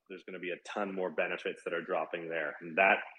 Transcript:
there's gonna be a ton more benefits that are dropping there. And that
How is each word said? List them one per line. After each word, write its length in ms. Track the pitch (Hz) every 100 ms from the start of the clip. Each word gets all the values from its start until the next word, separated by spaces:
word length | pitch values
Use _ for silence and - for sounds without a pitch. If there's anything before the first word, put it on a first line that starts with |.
| -
there's 140 | 92
gonna 140 | - 92
be 120 | 90
a 180 | 85 -
ton 220 | 107 101
more 160 | 95 92
benefits 520 | 78 90 87 95 87
that 100 | 92
are 80 | 85
dropping 460 | 82 87 78 87 82
there. 260 | 82 73 -
And 180 | 85 80
that 200 | 95 - -